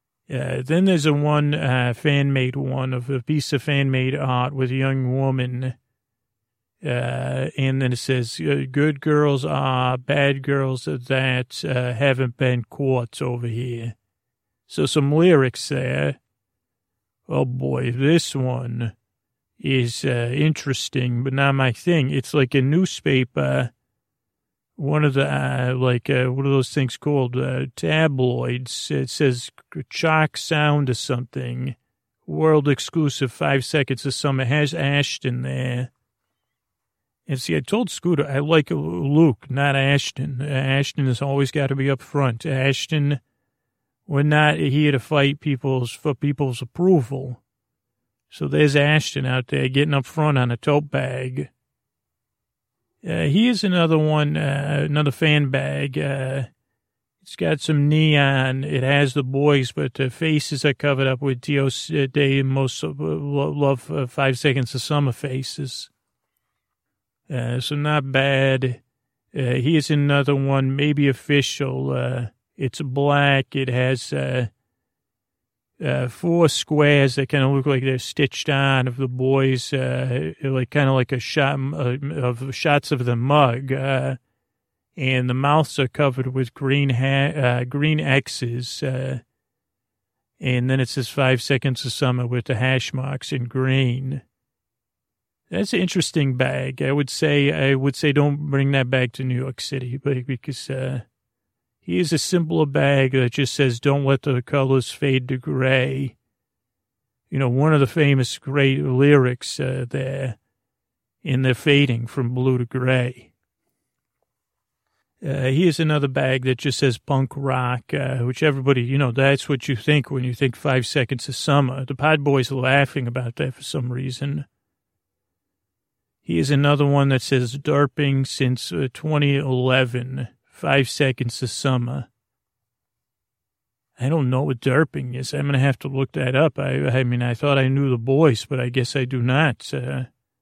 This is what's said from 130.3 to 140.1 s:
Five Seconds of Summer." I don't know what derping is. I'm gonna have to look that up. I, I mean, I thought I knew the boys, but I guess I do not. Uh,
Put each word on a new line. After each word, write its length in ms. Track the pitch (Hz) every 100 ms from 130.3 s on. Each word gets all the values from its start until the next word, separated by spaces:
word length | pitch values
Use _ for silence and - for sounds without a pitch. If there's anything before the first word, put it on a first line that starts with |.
| _ _
Five 420 | _ - 139 127
Seconds 540 | - 139 127 120 -
of 80 | 123
Summer." 600 | - 139 127 120 139 - _ _ _ _ _ _ _ _ _ _ _ _ _ _ _ _ _ _ -
I 80 | 127
don't 220 | 160 131
know 140 | 131
what 160 | 147 123
derping 560 | 135 131 160 - 127 127
is. 180 | 127
I'm 140 | 143 143
gonna 100 | 139
have 220 | 139 127
to 80 | 143
look 240 | 135 135
that 240 | 151 131 131
up. 240 | 156 -
I, 280 | 135 135 143
I 160 | 123
mean, 200 | 123 120
I 100 | 123
thought 240 | 117 143 139
I 100 | 131
knew 220 | 135 139
the 80 | 123
boys, 480 | 117 139 160 117 -
but 140 | 131
I 100 | 123
guess 260 | 127 120 139
I 100 | 127
do 160 | 127
not. 500 | 120 131 156 113 -
Uh, 320 | 139 123 135 127